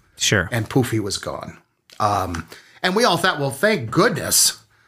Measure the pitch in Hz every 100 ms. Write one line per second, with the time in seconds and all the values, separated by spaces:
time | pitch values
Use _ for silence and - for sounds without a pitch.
0 | _ - - 104 87 117 107 139 120 110
1 | 98 - - 67 - - _ _ _ -
2 | 107 101 92 85 82 - - - 180 202
3 | 233 165 185 151 139 - 208 202 113 160
4 | 226 143 82 - - - _ _